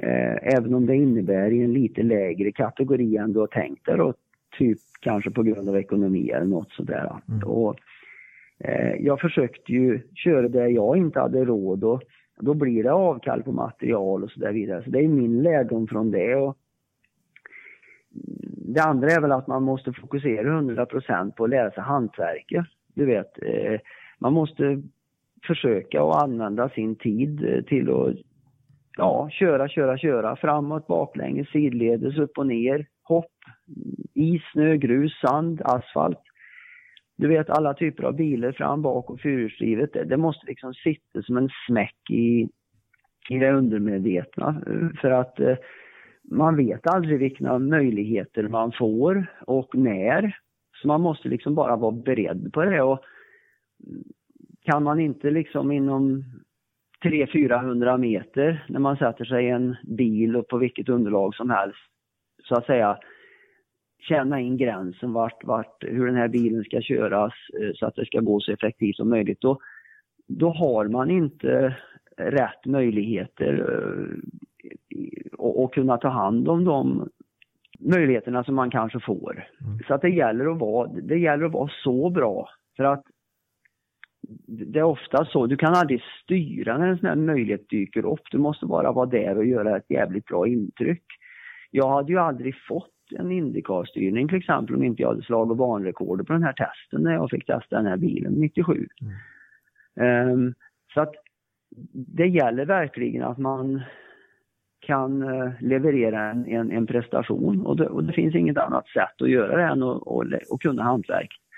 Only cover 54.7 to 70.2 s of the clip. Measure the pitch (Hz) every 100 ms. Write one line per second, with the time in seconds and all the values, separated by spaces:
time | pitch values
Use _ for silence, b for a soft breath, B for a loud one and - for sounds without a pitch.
54.7 | 147 147 151 156 127 147 160 151 143 139
55.7 | 143 139 135 135 135 131 123 _ _ _
56.7 | _ _ _ 170 156 135 156 135 120 127
57.7 | 120 120 127 120 101 - 135 151 160 -
58.7 | - 139 139 131 - 120 123 123 123 123
59.7 | 123 - 113 120 107 113 120 113 120 123
60.7 | - 117 123 104 104 98 107 123 104 98
61.7 | - _ _ _ _ _ _ - 120 120
62.7 | 127 104 101 B B B B B B _
63.7 | _ _ _ - 156 135 139 123 127 123
64.7 | 95 92 90 123 113 113 - - 113 110
65.7 | _ - 120 123 123 117 120 117 113 104
66.7 | 120 113 123 107 101 107 - - - 107
67.7 | - 110 117 120 113 107 104 104 104 107
68.7 | - 107 104 110 117 101 98 131 139 B
69.7 | B B B _ _